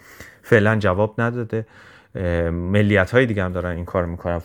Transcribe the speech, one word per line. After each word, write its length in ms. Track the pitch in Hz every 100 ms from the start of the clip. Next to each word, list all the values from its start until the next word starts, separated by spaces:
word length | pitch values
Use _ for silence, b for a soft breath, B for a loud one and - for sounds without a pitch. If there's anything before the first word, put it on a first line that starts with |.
| B B B B
فعلاً 320 | - 117 104 110
جواب 460 | 98 90 107 -
نداده. 440 | 117 120 113 110 110 B B B B -
اه، 340 | 90 85 85
ملیت 640 | 85 87 101 104 101 92
های 140 | 120 131
دیگه 180 | 101
هم 80 | 92
دارن 240 | 90 90 85
این 100 | 87
کار 200 | 95 85
می‌کنن. 360 | 85 90 85